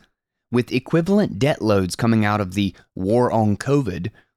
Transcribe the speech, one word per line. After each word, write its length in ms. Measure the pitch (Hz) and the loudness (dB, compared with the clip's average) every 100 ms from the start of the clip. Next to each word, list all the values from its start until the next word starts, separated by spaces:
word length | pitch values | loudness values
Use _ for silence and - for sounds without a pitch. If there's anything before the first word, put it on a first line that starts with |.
| _ _ _ _ - | _ _ _ _ -4
With 200 | 120 - | -2 0
equivalent 680 | 127 - 165 170 208 170 98 | -4 0 -2 2 2 0 0
debt 220 | 139 - | -2 0
loads 340 | 107 101 92 - | 0 2 0 -2
coming 280 | 117 110 | 0 2
out 180 | 104 104 | 2 0
of 120 | 92 | -2
the 220 | 98 98 - _ | -2 -2 -4 _
war 380 | - 92 120 123 | -6 0 2 2
on 260 | 113 107 101 | 2 0 0
covid, 540 | 131 143 113 85 104 - _ | 0 0 0 -4 -8 -12 _